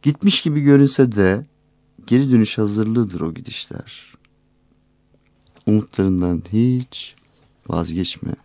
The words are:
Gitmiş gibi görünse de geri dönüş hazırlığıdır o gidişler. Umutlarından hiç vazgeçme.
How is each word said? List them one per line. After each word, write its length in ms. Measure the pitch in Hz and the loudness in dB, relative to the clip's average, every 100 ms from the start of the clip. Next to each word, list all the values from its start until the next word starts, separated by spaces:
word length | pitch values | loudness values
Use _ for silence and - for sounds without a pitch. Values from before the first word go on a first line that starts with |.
Gitmiş 400 | 147 147 202 - | -2 0 0 0
gibi 200 | 165 147 | -2 0
görünse 500 | 143 139 139 - 127 | 4 6 4 2 0
de 340 | 104 92 101 147 _ _ _ _ _ - | 2 0 0 -6 _ _ _ _ _ 0
geri 240 | 123 139 | 0 4
dönüş 260 | 120 104 - | 2 2 -2
hazırlığıdır 640 | 107 104 107 117 107 87 | -4 -2 -2 -2 -2 -4
o 120 | 82 | -8
gidişler. 800 | 80 - - - - - - - _ _ _ _ _ _ _ _ _ _ _ _ _ _ _ | -8 -14 -16 -14 -16 -16 -20 -20 _ _ _ _ _ _ _ _ _ _ _ _ _ _ _
Umutlarından 760 | - 107 104 - 98 90 90 85 - | 0 0 0 -2 0 0 -2 -4 -2
hiç 640 | 110 123 127 123 - - _ _ _ _ _ - | 0 0 0 -6 -16 -18 _ _ _ _ _ -6
vazgeçme. 680 | 82 82 82 90 - - - | -6 -4 -6 -6 -8 -12 -12